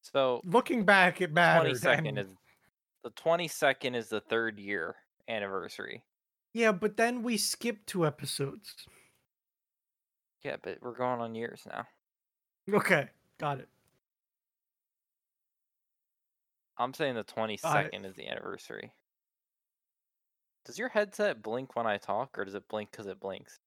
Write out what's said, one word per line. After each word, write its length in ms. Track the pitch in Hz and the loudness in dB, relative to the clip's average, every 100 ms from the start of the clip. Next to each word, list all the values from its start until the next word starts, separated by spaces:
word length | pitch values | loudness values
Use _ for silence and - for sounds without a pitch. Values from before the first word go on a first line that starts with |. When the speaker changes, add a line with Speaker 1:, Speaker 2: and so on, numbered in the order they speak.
Speaker 1:
So, 400 | - 139 131 120 | 0 2 2 0
Speaker 2:
Looking 400 | 180 220 - 254 190 | 2 2 2 2 6
back, 360 | 196 180 - | 8 6 4
it 100 | 156 | 0
mattered, 300 | 156 170 165 | 6 8 8
Speaker 1:
twenty-second 460 | 147 123 135 139 156 | 4 2 2 2 2
Speaker 2:
and 120 | 104 | -4
Speaker 1:
is, 80 | 95 95 _ _ _ _ _ _ | -6 -12 _ _ _ _ _ _
the 60 | 120 | -14
twenty-second 840 | - 160 170 160 - 147 131 131 123 | -2 2 2 0 2 2 4 0 -2
is 140 | 110 | -2
the 120 | 110 | -4
third 380 | - 113 113 104 | 0 0 0 -4
year 360 | 101 98 80 - _ _ - | -4 -4 -4 -8 _ _ -8
anniversary. 760 | 113 98 98 85 - - - _ _ _ _ _ | -6 -4 -6 -8 -10 -10 -12 _ _ _ _ _
Speaker 2:
Yeah, 180 | 226 226 | 2 2
but 260 | 190 214 208 | 2 -2 2
then 260 | 233 247 | 0 0
we 140 | 233 214 | -2 0
skipped 500 | - - 233 214 - | -2 -2 -4 -4 -6
two 180 | 190 156 | 0 0
episodes. 680 | - 139 - 139 - - - - - _ _ _ _ _ _ _ _ _ _ _ _ _ _ | 0 -8 -4 -6 -6 -18 -20 -20 -20 _ _ _ _ _ _ _ _ _ _ _ _ _ _
Speaker 1:
Yeah, 140 | 139 139 | -10 -8
but 160 | - 90 | -8 -10
we're 120 | 123 | -10
going 260 | 117 123 123 | -4 -4 -2
on 140 | 117 113 | -4 -6
years 260 | 117 - - | -8 -10 -12
now. 200 | - - _ _ _ _ _ _ _ - | -12 -12 _ _ _ _ _ _ _ 0
Speaker 2:
Okay, 380 | 202 - 170 135 _ _ _ | 0 4 2 2 _ _ _
got 200 | 151 143 | -6 -6
it. 100 | - _ _ _ _ _ _ _ _ _ _ _ _ _ _ _ _ _ _ _ _ _ _ _ _ _ _ _ _ _ _ - | -10 _ _ _ _ _ _ _ _ _ _ _ _ _ _ _ _ _ _ _ _ _ _ _ _ _ _ _ _ _ _ -4
Speaker 1:
I'm 160 | 123 | -4
saying 220 | 131 147 117 | 0 -2 -2
the 80 | |
Speaker 2:
Got 60 | 101 | -6
it. 40 | |
Speaker 1:
twenty-second 720 | - 110 104 160 151 95 98 98 | -4 -4 -2 0 0 0 -8 -12
is 100 | 95 | -12
the 120 | - | -10
anniversary. 640 | - - - - 52 - _ _ _ _ _ _ _ _ _ _ _ _ _ _ _ _ _ - | -8 -8 -12 -12 -14 -14 _ _ _ _ _ _ _ _ _ _ _ _ _ _ _ _ _ -16
Does 120 | 123 | -8
your 120 | 247 | -2
headset 520 | 214 208 - 208 123 | 0 0 0 -2 0
blink 340 | 107 120 135 - | -4 -4 -4 -2
when 120 | 113 | 0
I 100 | 101 | 0
talk, 400 | - 104 135 - | -2 -2 -2 -6
or 80 | 98 | -6
does 100 | 98 | -6
it 120 | _ | _
blink 240 | 107 104 | -6 -6
'cause 160 | - 98 | -10 -12
it 120 | 92 | -8
blinks? 380 | - 95 - - | -8 -10 -14 -20